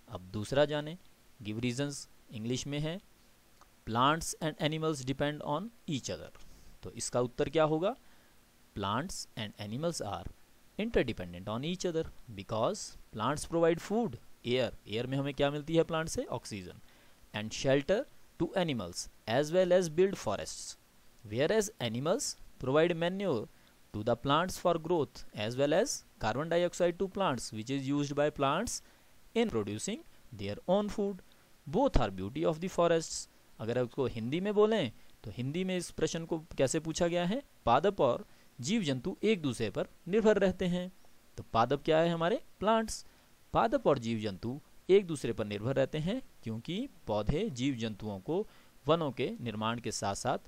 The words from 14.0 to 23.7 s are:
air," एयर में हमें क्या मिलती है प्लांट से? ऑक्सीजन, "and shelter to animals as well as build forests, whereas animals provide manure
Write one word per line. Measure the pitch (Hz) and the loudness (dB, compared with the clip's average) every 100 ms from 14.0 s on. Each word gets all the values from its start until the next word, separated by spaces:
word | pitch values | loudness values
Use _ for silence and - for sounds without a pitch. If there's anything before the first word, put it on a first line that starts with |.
| 226 120 - - - | 0 -4 -14 -10 -2
air," | 127 113 - - | 0 0 -4 -6
एयर | 104 127 | -4 -2
में | 135 | -2
हमें | 139 | -2
क्या | 139 143 | 0 0
मिलती | 147 147 165 | 0 0 2
है | |
प्लांट | 160 165 160 | 2 0 -4
से? | - | -4
ऑक्सीजन, | 311 - - - 87 - - - - - - | -4 -6 -8 -10 -10 -16 -20 -20 -20 -20 -10
"and | 107 107 - 139 | -6 -6 -2 2
shelter | 139 139 196 294 - - - | 4 4 0 0 -10 -12 -4
to | 160 - | -2 0
animals | 175 123 87 90 - - - | 0 -2 -4 -8 -10 -10 0
as | 120 151 | 2 2
well | 175 185 180 | 4 6 6
as | 175 151 | 4 4
build | 190 190 | 2 2
forests, | - 98 - - - - _ - - - 107 | -4 -4 -4 -10 -12 -14 _ -20 -20 -18 -6
whereas | 107 151 214 202 - | 0 2 4 2 -2
animals | 120 113 147 226 - - - - | -4 -2 0 0 -2 -8 -14 -8
provide | 123 143 170 | 2 4 4
manure | 165 170 190 196 120 110 - - | 4 0 0 0 0 -2 -12 -20